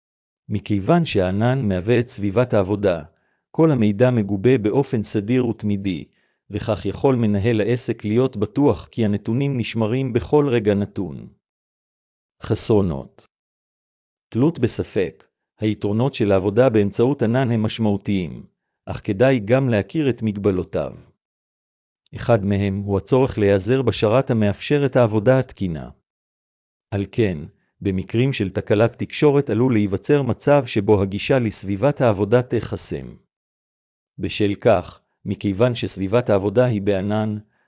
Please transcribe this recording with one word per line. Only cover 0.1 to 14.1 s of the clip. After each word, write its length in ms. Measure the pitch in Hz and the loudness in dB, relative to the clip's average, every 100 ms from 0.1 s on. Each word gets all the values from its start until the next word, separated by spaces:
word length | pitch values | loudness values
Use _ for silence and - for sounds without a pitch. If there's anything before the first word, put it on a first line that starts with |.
| _ _ _ - | _ _ _ -8
מכיוון 560 | 107 - 104 98 175 165 | -6 -2 -2 2 2 2
שהענן 640 | 104 90 98 120 135 104 | 0 0 0 0 0 0
מהווה 320 | 92 92 120 | -2 0 0
את 100 | 120 | 0
סביבת 440 | - 101 95 123 | -4 -2 0 0
העבודה, 500 | 110 92 101 101 82 73 _ _ _ _ | 0 0 0 0 -2 -6 _ _ _ _
כל 200 | - 160 | 0 2
המידע 400 | 131 104 98 127 | 4 2 2 2
מגובה 460 | 123 98 101 117 131 | 2 0 0 2 2
באופן 460 | 104 120 139 117 | 2 0 0 -4
סדיר 440 | 101 110 101 127 120 | -4 -4 -2 0 0
ותמידי, 580 | 107 104 101 98 82 - _ _ _ - | -4 -4 -2 -4 -6 -10 _ _ _ -12
וכך 360 | 98 - 101 101 | -8 -4 -4 -4
יכול 300 | 92 139 127 | 0 0 2
מנהל 460 | 110 101 104 113 | 2 2 2 0
העסק 440 | 104 123 - 110 104 | 0 -2 -4 -6 -2
להיות 320 | 113 131 107 | 0 0 -2
בטוח 500 | 104 - 143 104 - | -4 2 2 2 -4
כי 140 | - 107 | -2 -2
הנתונים 520 | 104 - 117 139 131 | -2 -2 -2 -2 -4
נשמרים 560 | 110 113 107 127 135 | -4 -2 -2 -2 -2
בכל 340 | 117 - 151 143 | -2 0 2 2
רגע 240 | 120 104 | 2 2
נתון. 540 | 101 98 - 87 65 55 _ _ _ _ _ _ _ _ _ _ _ | 0 0 -4 -8 -10 -16 _ _ _ _ _ _ _ _ _ _ _
חסרונות. 840 | - 110 - 107 95 69 60 _ _ _ _ _ _ _ _ _ _ | -6 -4 2 2 2 -4 -10 _ _ _ _ _ _ _ _ _ _